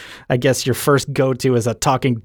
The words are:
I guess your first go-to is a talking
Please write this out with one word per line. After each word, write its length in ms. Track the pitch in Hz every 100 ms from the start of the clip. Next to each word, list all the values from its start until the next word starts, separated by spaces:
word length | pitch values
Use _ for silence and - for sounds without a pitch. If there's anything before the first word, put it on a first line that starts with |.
| - - -
I 80 | 131
guess 280 | 135 123 139
your 100 | 117
first 360 | - 139 -
go-to 440 | 135 131 127 131 120
is 100 | 110
a 80 |
talking 480 | 110 151 131 135 117